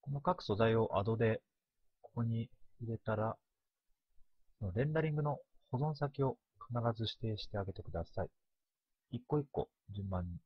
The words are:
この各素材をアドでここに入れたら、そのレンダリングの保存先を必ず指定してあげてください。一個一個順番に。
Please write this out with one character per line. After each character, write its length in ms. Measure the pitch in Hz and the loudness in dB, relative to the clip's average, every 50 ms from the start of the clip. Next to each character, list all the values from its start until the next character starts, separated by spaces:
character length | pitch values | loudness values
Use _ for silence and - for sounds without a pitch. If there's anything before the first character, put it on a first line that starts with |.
こ 80 | - 139 | -4 -4
の 100 | 139 143 | -4 0
各 220 | - 180 180 - | 2 0 0 0
素 140 | - - 104 | 0 -2 2
材 200 | 98 113 113 113 | 4 6 6 6
を 220 | 113 110 - - 95 | 4 4 4 2 2
ア 60 | 98 | 2
ド 120 | 113 113 | 2 2
で 240 | 110 117 110 110 - _ _ _ _ _ _ _ _ _ _ _ _ | 4 4 4 4 2 _ _ _ _ _ _ _ _ _ _ _ _
こ 80 | - - _ | -20 -10 _
こ 80 | - 117 | -2 0
に 260 | 113 113 113 117 - - _ - - - - | 0 2 0 -2 -4 -8 _ -20 -20 -14 -10
入 100 | 117 110 | -6 -6
れ 60 | 113 - | -6 -4
た 180 | _ - 110 | _ -2 0
ら、 200 | 104 110 110 110 _ _ _ _ _ _ _ _ _ _ _ _ _ _ _ _ - - _ _ _ - _ _ _ | 0 0 -2 -2 _ _ _ _ _ _ _ _ _ _ _ _ _ _ _ _ -20 -20 _ _ _ -20 _ _ _
そ 80 | 107 | -6
の 60 | 95 | -2
レ 120 | 87 107 135 | 0 0 0
ン 80 | 151 | 2
ダ 80 | 151 160 | 2 2
リ 100 | 156 156 | 2 2
ン 60 | 147 | 2
グ 60 | 151 | 0
の 160 | 147 147 139 - - _ _ - _ _ | 0 0 -2 -4 -8 _ _ -20 _ _
保 80 | - 123 | -2 0
存 160 | 143 156 151 | 0 0 0
先 280 | - 147 143 - - | 0 -2 -4 0 2
を 140 | 139 131 120 _ _ _ _ - - - | 2 2 2 _ _ _ _ -20 -10 -4
必 120 | 120 120 117 117 117 | -2 2 2 2 2
ず 160 | 110 113 110 - _ | 2 -2 -4 -4 _
指 140 | - 113 107 | -2 -2 -2
定 60 | 104 | -4
し 40 | - | -6
て 100 | - - | -4 -4
あ 80 | 101 98 | -2 -2
げ 80 | 95 | -2
て 100 | 92 - | -6 -8
く 80 | - - | -8 -4
だ 120 | - 85 85 | -4 -4 -4
さ 200 | - - - 92 | -4 -4 -4 -4
い。 40 | - _ _ _ _ _ _ _ _ _ _ _ _ _ _ _ _ | -4 _ _ _ _ _ _ _ _ _ _ _ _ _ _ _ _
一 120 | 139 120 - | -8 -8 -2
個 140 | _ 151 151 | _ 0 0
一 60 | 143 - | 0 0
個 200 | - - - _ _ _ _ - 98 | -4 -4 -4 _ _ _ _ -10 -8
順 140 | 101 98 95 | -6 -4 -2
番 160 | 92 90 90 | -2 -2 -2
に。 120 | 87 87 85 _ | -2 -6 -10 _